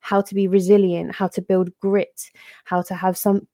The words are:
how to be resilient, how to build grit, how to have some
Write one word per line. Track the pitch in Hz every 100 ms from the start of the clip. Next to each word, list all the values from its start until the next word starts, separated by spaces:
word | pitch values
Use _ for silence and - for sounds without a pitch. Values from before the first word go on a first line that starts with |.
how | - 202
to | 196
be | 202 196
resilient, | 196 180 208 190 175 170
how | - 196
to | -
build | 185 185 180 -
grit, | 196 196 - - - _ - -
how | - 180
to | 175
have | 180 185 180
some | 208 196 -